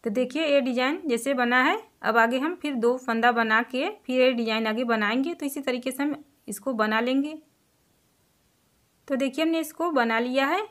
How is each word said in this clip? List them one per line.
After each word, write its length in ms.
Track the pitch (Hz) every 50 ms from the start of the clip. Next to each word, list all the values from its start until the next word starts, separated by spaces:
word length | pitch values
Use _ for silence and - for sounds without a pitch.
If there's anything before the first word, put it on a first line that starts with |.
| -
तो 60 | 233
देखिए 340 | 202 247 254 247 - 302 330
ये 160 | 302 285 285
डिजाइन 400 | 247 262 247 247 254 262 302 381 381
जैसे 260 | 302 240 226 233 269 277
बना 280 | 247 247 240 240 254
है, 140 | 254 302 370 453 - - _ _
अब 140 | - - 220
आगे 220 | 233 233 240 247 262
हम 160 | 269 320 359
फिर 180 | - - 294 277
दो 220 | 240 220 240 247 254
फंदा 320 | 254 - 226 226 226 240
बना 280 | 240 233 226 220 220 220 240
के 240 | 233 - 254 285 381 415 -
फिर 220 | _ - 254 254
ये 100 | 254 254
डिजाइन 340 | 262 240 233 220 220 220 226
आगे 180 | 220 214 226 262
बनाएंगे। 480 | 233 226 220 208 202 226 254 269 339 349
तो 120 | - 294
इसी 140 | 285 277 302
तरीके 280 | 277 - 247 247 240 262
से 120 | 262 262
हम 120 | 285 294 294 - - _ _ _ _ -
इसको 240 | 202 - - 269 262
बना 260 | 214 214 214 214 220
लेंगे। 340 | 233 247 262 277 277 302 311 311 _ _ _ _ _ _ _ _ _ _ _ _ _ _ _ _ _ _ _ _ _ _ _ _ _ _ _ _ _ _ _ _ _ -
तो 80 | 285
देखिए 280 | 247 277 269 262 294 320
हमने 160 | 320 330 320
इसको 300 | 320 311 - - 330 349
बना 260 | 320 269 233 226 226 226
लिया 260 | 240 247 254 269 269
है। 160 | 277 330 381 427 403